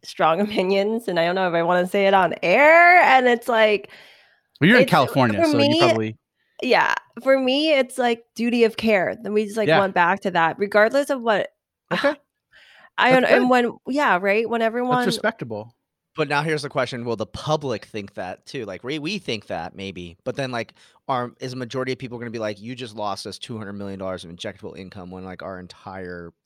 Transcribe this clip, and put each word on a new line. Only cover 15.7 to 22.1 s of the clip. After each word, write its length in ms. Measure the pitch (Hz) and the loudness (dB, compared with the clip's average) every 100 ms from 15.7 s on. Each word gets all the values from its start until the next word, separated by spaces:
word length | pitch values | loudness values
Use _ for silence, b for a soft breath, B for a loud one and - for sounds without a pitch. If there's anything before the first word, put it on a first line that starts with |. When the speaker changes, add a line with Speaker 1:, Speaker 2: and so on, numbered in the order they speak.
| _ _ _ _ - | _ _ _ _ -6
Speaker 3:
But 140 | 151 | -2
now 120 | 147 | -2
here's 220 | 156 151 | -2 -4
the 60 | 139 | -4
question, 360 | 139 123 127 120 | -4 -4 -4 -6
will 100 | 113 | -6
the 120 | 110 | -6
public 580 | - - 156 143 110 - | -8 -4 -4 -2 -8 -8
think 300 | 110 98 - | -12 -12 -12
that 320 | 92 92 - | -12 -12 -14
too? 180 | 139 104 | -12 -10
Like, 180 | 92 | -10
we, 140 | 123 156 | -8 -8
we 220 | 147 202 | -6 -8
think 260 | - 113 - | -8 -10 -8
that 280 | 90 82 - | -10 -10 -10
maybe, 420 | 98 92 87 87 | -12 -12 -14 -12
but 120 | - 127 | -12 -8
then, 160 | 135 | -8
like, 220 | 120 113 _ b b - | -8 -10 _ b b -6
are, 240 | 131 120 _ | -4 -4 _
is 140 | 131 | -12
a 20 | 127 | -10
majority 360 | 123 131 127 | -10 -6 -6
of 80 | 123 | -6
people 180 | 131 | -10